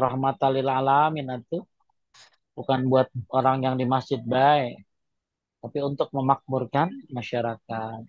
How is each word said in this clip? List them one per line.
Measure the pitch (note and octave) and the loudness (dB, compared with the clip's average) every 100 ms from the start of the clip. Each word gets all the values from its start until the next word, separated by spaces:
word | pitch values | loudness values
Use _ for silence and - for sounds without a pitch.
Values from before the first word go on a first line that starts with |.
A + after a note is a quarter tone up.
| B2+ | 2
rahmatan | C3 C3+ C3+ C3+ C3+ | 0 -2 0 0 2
lil | C3 | 0
alamin, | C3 C3+ C#3 D#3 D#3 C3+ | 0 2 4 2 0 -6
atuh. | B2 B2 E3+ - _ _ _ _ - - _ _ - | -8 -8 -10 -10 _ _ _ _ -20 -20 _ _ -10
Bukan | B2 C3 C3 | -2 0 4
buat | C3 B2+ B2+ - | 2 2 -4 -2
orang | C3 C3 C3+ | 0 2 2
yang | C3 C3 | 0 0
di | B2 | 0
masjid | C3 - B2+ | 0 0 -6
baik, | A#2 B2+ C#3 D3 B2 - - _ _ _ _ _ _ _ | 0 4 6 4 2 -8 -20 _ _ _ _ _ _ _
tapi | A2+ D3 | -8 -4
untuk | C#3 C#3+ D3+ | -4 -2 -2
memakmurkan | C#3 C3 C#3 - C3 A#2+ C#3 E3+ C4+ - | -2 0 0 0 -4 0 0 0 -4 -12
masyarakat. | B2+ A2 A#2+ A#2 A2+ - A2+ A2 A2+ | -12 -6 -4 -4 -6 -8 -8 -8 -10